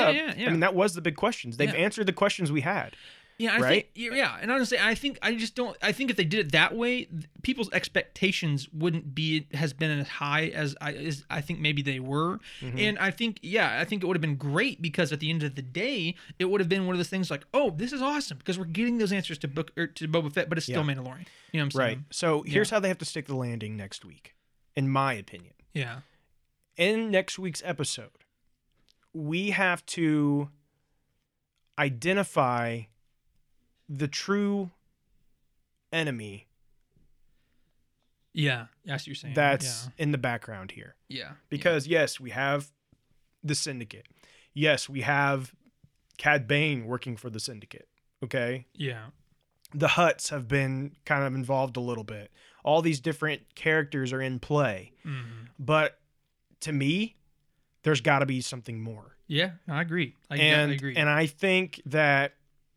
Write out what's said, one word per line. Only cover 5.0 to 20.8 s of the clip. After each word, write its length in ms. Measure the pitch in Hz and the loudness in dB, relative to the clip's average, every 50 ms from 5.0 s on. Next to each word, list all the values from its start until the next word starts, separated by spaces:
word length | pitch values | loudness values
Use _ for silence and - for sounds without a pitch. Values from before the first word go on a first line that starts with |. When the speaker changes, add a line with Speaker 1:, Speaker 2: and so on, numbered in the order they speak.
| - 285 262 - | -2 -4 -4 -2
Speaker 2:
I 140 | - 202 233 | -2 -2 0
just 200 | 226 220 220 - | 0 -2 -4 -2
don't, 220 | - - 240 - - - | -4 -4 -4 -4 -2 -2
I 100 | 202 202 | -2 0
think 160 | - 269 262 | 0 0 0
if 80 | 247 | 2
they 80 | - 185 | 2 2
did 160 | 151 175 220 196 | 2 2 0 0
it 60 | 147 139 | 2 4
that 220 | 160 160 - - | 4 4 4 4
way, 300 | 226 233 240 247 247 - | 0 -2 0 -2 -2 -4
th-, 220 | - - 165 147 - - - - | -6 -8 -10 -10 -12 -14 -8 -4
people's 280 | - 254 269 - - | -2 -2 -2 -2 -2
expectations 960 | - - - - - 190 - - - - - 190 190 - - 160 147 139 135 - - | -2 -2 -2 0 0 -2 -2 -2 -2 0 0 2 2 2 0 0 0 0 -2 -6 -6
wouldn't 420 | 156 156 175 160 165 - 147 135 | -2 0 0 0 0 -4 -6 -4
be, 320 | 147 156 156 156 156 147 - - | -2 0 0 0 0 -2 -2 -2
has 220 | 139 160 156 127 | -2 -2 -2 -2
been 160 | 131 160 156 | -2 0 0
as 180 | 151 143 143 - | 0 0 -2 -4
high 380 | - - 147 143 143 156 160 | -6 -6 -2 0 2 2 2
as 280 | 160 - - 151 139 139 - | 0 -2 -2 -2 -4 -4 -6
I, 140 | 151 147 147 | -8 -8 -8
as 280 | - 147 160 151 139 - - | -6 -6 -6 -6 -6 -6 -6
I 140 | - - 143 | -6 -6 -4
think 160 | - 175 160 | -4 -4 0
maybe 220 | 156 151 151 143 139 | 0 0 2 0 0
they 180 | 143 135 131 | -2 -2 -4
were. 380 | 127 131 139 147 160 170 185 220 - - - - - | -4 -2 0 0 0 0 -2 -4 -8 -14 -16 -12 -10
Speaker 1:
Mm-hmm. 160 | 131 120 127 | -6 -2 0
Speaker 2:
And 200 | 208 214 208 - | 0 0 0 0
I 120 | - 196 | 0 -2
think, 280 | 180 - 233 233 208 - - | 0 0 -2 -4 -4 -4 -6
yeah, 360 | 160 185 220 190 143 110 123 | -2 0 2 2 2 2 0
I 60 | 165 | -2
think 180 | - 214 202 175 | -2 -2 -2 0
it 40 | |
would 100 | 175 190 | 0 0
have 60 | 170 151 | 0 0
been 140 | 156 143 | 0 0
great 440 | 135 147 143 139 170 226 277 214 - | 0 0 0 0 2 2 0 -2 -4
because 320 | 170 170 147 - 175 143 156 | -6 -4 0 0 0 0 0
at 80 | 147 | -2
the 80 | 156 156 | -2 -2
end 140 | 165 165 151 | 0 0 -2
of 120 | 147 131 | -2 -4
the 60 | 139 | -6
day, 540 | 127 127 127 165 202 262 285 226 165 160 180 - - - - - | -10 -8 -6 -4 -2 -2 -2 -2 -2 -4 -6 -8 -12 -12 -6 -2
it 80 | 180 | 0
would 160 | 185 196 202 190 | 2 2 2 2
have 60 | 165 | 2
been 160 | 190 196 190 | 2 2 2
one 80 | 180 185 | 2 0
of 40 | 180 | 0
those 120 | 175 - | 0 -2
things 200 | - 190 185 165 | -2 -2 -2 -2
like, 140 | 156 139 - _ - | -4 -6 -6 _ 2
"Oh, 160 | 262 285 233 170 | 2 2 2 2
this 200 | 147 214 247 294 | 0 -4 -4 -2
is 80 | 269 | -2
awesome 380 | 254 277 294 302 277 - 156 127 | -2 0 0 -2 -2 -6 -8 -8
because 200 | - - 180 180 | -4 -4 -4 -2
we're 60 | 185 | -4
getting 320 | 165 160 190 233 240 240 | -4 -2 0 2 2 2
those 160 | 233 220 185 202 | 2 2 2 2
answers 240 | 196 175 - 165 - | 0 -2 -4 -6 -6
to 80 | - 139 | -6 -4
Book, 220 | 135 156 156 - - | -4 -4 -6 -4 -4
er, 100 | - 170 | -4 -4
to 220 | 165 - - 160 156 | -4 -4 -6 -2 0
Boba 240 | 156 170 160 147 143 | 2 2 2 2 0
Fett, 160 | 175 170 156 | -2 -2 0
but 80 | 170 | 0
it's 80 | 160 151 | -2 -2
still 160 | - 123 170 | -2 0 0